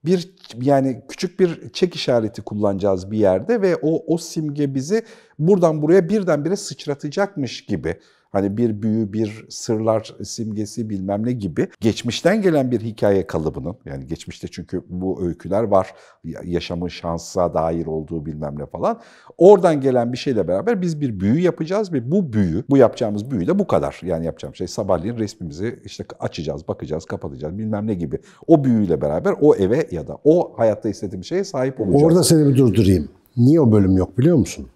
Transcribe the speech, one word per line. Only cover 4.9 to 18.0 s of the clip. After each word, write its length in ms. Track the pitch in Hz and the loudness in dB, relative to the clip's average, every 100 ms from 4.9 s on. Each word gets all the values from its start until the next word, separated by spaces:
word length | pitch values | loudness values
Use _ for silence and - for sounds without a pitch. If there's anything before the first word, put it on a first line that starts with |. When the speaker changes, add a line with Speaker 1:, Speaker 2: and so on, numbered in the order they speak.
| 220 226 - _ - | -4 -4 -20 _ -2
Speaker 1:
buradan 440 | 160 202 170 156 | 2 4 4 2
buraya 260 | 151 185 170 | 4 4 4
birdenbire 480 | 214 180 147 151 196 | -2 0 0 0 -4
sıçratacakmış 1080 | - 139 - 139 147 165 196 156 123 - - | -6 -10 -8 -8 -6 -4 -4 -4 -6 -8 -6
gibi. 300 | 87 76 85 _ _ _ | -4 -4 -8 _ _ _
Hani 240 | 101 101 104 | -2 0 0
bir 260 | 120 104 | -2 0
büyü, 300 | 110 110 104 | -2 -2 -2
bir 340 | 107 107 107 - | -4 -6 -8 -18
sırlar 680 | - - 110 110 110 - - | -14 -6 -2 0 0 -4 -16
simgesi 680 | 101 - 110 104 101 - 110 | -14 -10 -8 -8 -8 -8 -8
bilmem 360 | 98 95 101 117 | -6 -4 -4 -4
ne 60 | |
gibi. 360 | 127 95 - 190 - | -4 -4 -4 -6 -2
Geçmişten 600 | 113 101 120 - 165 220 | -2 0 -6 -2 0 2
gelen 280 | 190 151 131 | 2 2 0
bir 100 | 120 | -2
hikaye 460 | 113 107 107 98 87 | -4 -2 2 2 0
kalıbının, 480 | 82 78 71 67 - | -4 -4 -6 -10 -10
yani 220 | - 67 67 | -12 -12 -10
geçmişte 420 | 80 - - 87 | -12 -12 -14 -14
çünkü 320 | - 82 92 - | -14 -10 -10 -8
bu 380 | 87 92 - 87 | -6 -6 -4 -6
öyküler 360 | 82 82 98 | -6 -4 -2
var. 320 | 110 98 92 - - _ | 2 2 0 -10 -20 _
Ya-, 160 | 82 69 | -14 -12
yaşamın 440 | 85 87 - 85 87 | -4 -4 -4 -6 -6
şansa 680 | - 85 82 - 92 85 | -8 -6 -6 -4 -2 0
dair 320 | 80 80 82 80 | 0 -2 -2 -4
olduğu 400 | 78 | -6